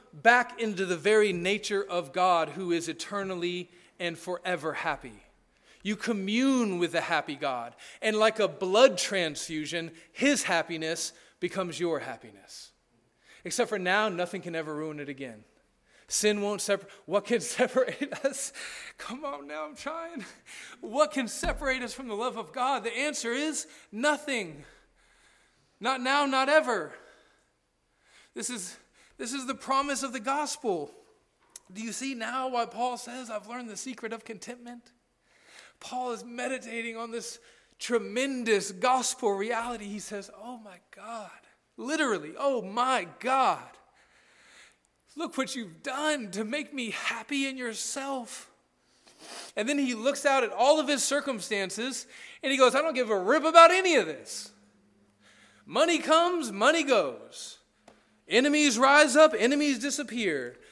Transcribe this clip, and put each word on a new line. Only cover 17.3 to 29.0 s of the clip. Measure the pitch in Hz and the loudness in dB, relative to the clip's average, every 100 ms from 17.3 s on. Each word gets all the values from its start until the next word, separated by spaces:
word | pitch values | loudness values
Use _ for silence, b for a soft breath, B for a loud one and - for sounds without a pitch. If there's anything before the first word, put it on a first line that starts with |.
| 233 | -2
<laughs> | |
separate | 151 - 254 254 - - 285 - | -2 0 2 2 0 -2 -8 -2
us? | 277 269 - B B B B - | -4 -2 -8 B B B B -14
Come | - 254 294 | -12 -10 -8
on | 147 285 | -8 -10
now, | 302 302 | -10 -10
I'm | 277 | -10
trying. | 285 330 330 330 190 B B B B B | -10 -8 -10 -12 -14 B B B B B
What | 233 254 302 | -6 0 2
can | 277 226 | 0 -4
separate | - 339 - 285 262 | -4 -4 -2 -2 -2
us | 240 | -4
from | - 254 | -8 -8
the | |
love | 208 247 220 | -4 -4 -4
of | 214 | -8
God? | 262 254 262 | -4 0 0
The | 214 220 | -2 -4
answer | 294 - 233 | -4 -4 -4
is | 254 311 285 - B B | -2 -2 -4 -8 B B
nothing. | 208 294 294 294 247 175 147 - b _ _ b b b b b b _ _ | -2 0 0 -2 -4 -4 -12 -20 b _ _ b b b b b b _ _
Not | 226 262 | -2 0
now, | 254 285 277 | 2 2 4
not | 262 262 | 2 6
ever. | 311 247 208 151 - b b b b b _ _ _ _ b b b b 240 | 4 4 0 -4 -12 b b b b b _ _ _ _ b b b b -10
This | 226 | -8
is, | 240 180 - _ b | -8 -10 -14 _ b